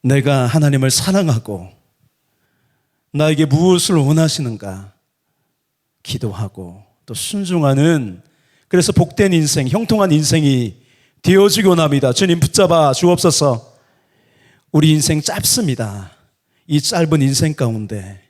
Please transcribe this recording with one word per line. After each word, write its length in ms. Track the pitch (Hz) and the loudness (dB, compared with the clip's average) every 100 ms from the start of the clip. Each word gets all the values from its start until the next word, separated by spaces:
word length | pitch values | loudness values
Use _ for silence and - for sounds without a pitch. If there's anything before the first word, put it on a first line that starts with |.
내가 440 | 127 135 131 139 120 | 2 0 2 0 0
하나님을 440 | 156 147 139 131 | 2 2 2 0
사랑하고 800 | - - 196 165 113 113 98 90 _ _ _ _ _ _ _ _ _ _ _ _ _ _ | -2 0 0 0 -2 -4 -12 -14 _ _ _ _ _ _ _ _ _ _ _ _ _ _
나에게 320 | 143 151 151 | -2 0 2
무엇을 520 | 156 143 180 180 175 170 | 2 2 4 2 2 0
원하시는가 960 | 135 156 160 - 127 110 101 95 98 _ _ _ _ _ _ _ _ _ _ _ | 2 2 0 -2 -8 -8 -12 -14 -18 _ _ _ _ _ _ _ _ _ _ _
기도하고 800 | - 123 113 92 101 - 87 95 101 _ - | -12 -8 -8 -6 -10 -10 -18 -18 _ _ -16
또 80 | |
순종하는, 1080 | 110 - 202 185 180 143 135 156 160 113 90 _ _ _ _ _ | -12 -8 -6 -4 0 2 2 2 2 -4 -12 _ _ _ _ _
그래서 240 | 180 190 | 0 2
복된 400 | - 170 - 196 | 0 0 0 2
인생, 360 | 170 151 156 127 | 2 0 -2 -2
형통한 440 | 190 233 220 190 | -2 -2 0 2
인생이 640 | 151 151 165 147 131 117 - _ _ _ _ | 2 2 0 2 0 -4 -10 _ _ _ _
되어지기 440 | - 190 202 220 190 | 2 4 4 4 2
원합니다. 440 | 170 156 139 135 | 2 2 2 0
주님, 280 | 120 190 170 | 0 0 2
붙잡아 520 | 143 - 185 170 147 | 0 2 2 4 2
주옵소서. 800 | 131 175 175 180 - 147 117 - _ _ _ _ _ _ _ _ _ _ | 2 0 2 0 0 -2 -2 -8 _ _ _ _ _ _ _ _ _ _
우리 180 | 151 156 | 2 2
인생 300 | 156 143 151 | 2 0 -2
짧습니다. 920 | - - - - 185 123 110 101 95 _ _ _ _ _ - | -4 -6 -4 -2 -2 -4 -6 -8 -16 _ _ _ _ _ -4
이 140 | 147 | -2
짧은 400 | - 180 160 156 | 0 -2 0 0
인생 320 | 135 135 156 | 0 0 -2
가운데 680 | 147 123 113 104 104 95 98 _ | -2 -4 -4 -8 -12 -14 -20 _